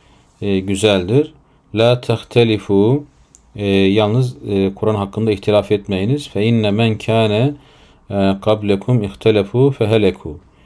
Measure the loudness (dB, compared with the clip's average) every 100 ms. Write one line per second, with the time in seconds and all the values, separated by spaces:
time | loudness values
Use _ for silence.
0 | _ _ _ -8 -2 -2 -2 0 2 2
1 | 2 0 -2 -8 _ _ _ 0 2 2
2 | -2 -6 -2 0 2 0 0 2 2 0
3 | -4 _ _ _ _ -8 0 2 2 2
4 | 2 0 -2 -6 -4 -2 -2 -2 -2 -2
5 | -4 -4 -2 -2 0 0 2 -2 -2 -4
6 | -2 -4 -4 -2 0 0 0 0 0 -2
7 | -2 0 0 0 0 -4 _ _ _ _
8 | -8 -2 0 0 0 0 0 -2 0 -2
9 | -2 -2 0 2 0 2 0 0 0 2
10 | 2 -2 -10 -16 _ _